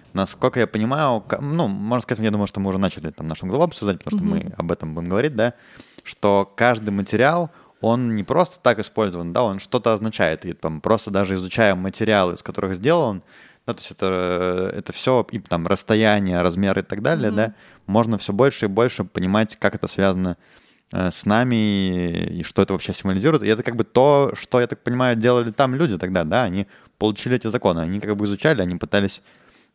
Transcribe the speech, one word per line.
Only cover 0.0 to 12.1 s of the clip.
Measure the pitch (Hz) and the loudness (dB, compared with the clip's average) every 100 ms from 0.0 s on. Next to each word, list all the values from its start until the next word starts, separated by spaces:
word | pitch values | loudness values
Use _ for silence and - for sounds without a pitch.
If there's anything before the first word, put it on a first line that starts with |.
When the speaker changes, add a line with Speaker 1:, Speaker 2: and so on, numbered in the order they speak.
| _ | _
Speaker 1:
Насколько | 95 98 - 127 127 | -4 -4 0 0 2
я | 110 | 0
понимаю, | 107 113 147 143 110 | 0 0 0 0 0
ка-, | - - | -2 -6
ну, | 143 165 117 | -2 -2 0
можно | 98 107 123 | -2 -2 -2
сказать, | - 107 | -2 -2
я | 110 | 0
думаю, | 104 101 | 0 -2
что | 101 | -2
мы | 98 | -2
уже | 95 | 0
начали | 95 - 78 | 0 -2 -10
там | - 78 | -8 -8
нашу | 76 92 | -6 -2
главу | 131 175 | 0 0
обсуждать, | - 101 90 | 0 -4 -4
потому | - 104 | -4 -2
что | |
мы | - - | -2 -2
Speaker 2:
Мгм. | - - | -4 -6
Speaker 1:
об | 85 | -4
этом | 85 80 80 | -4 -4 -6
будем | 87 | -2
говорить, | 98 151 110 | 0 0 0
да, | 120 - - - - - | -2 -2 -20 -20 -20 -20
что | - - 104 101 98 - | -20 -2 2 4 2 2
каждый | 120 110 107 | 2 2 -2
материал, | 98 98 110 139 170 160 - _ - | -4 -2 2 2 2 -4 -8 _ -4
он | 110 120 120 107 | 0 0 0 -2
не | |
просто | 98 151 170 - | 0 0 0 0
так | 123 110 | 2 2
использован, | 101 - 101 87 85 | -2 -2 -2 -2 -4
да, | 101 | 0
он | 113 95 | 0 -2
что-то | - 123 117 | -4 -2 0
означает. | 104 110 - 85 80 90 | 0 -2 0 0 0 -6
И | |
там | - 80 78 | -6 -6 -2
просто | 92 110 107 | 0 0 0
даже | 98 95 95 | -2 0 -2
изучая | 92 - 107 90 | -2 2 2 2
материалы, | 95 - 110 | -2 -2 2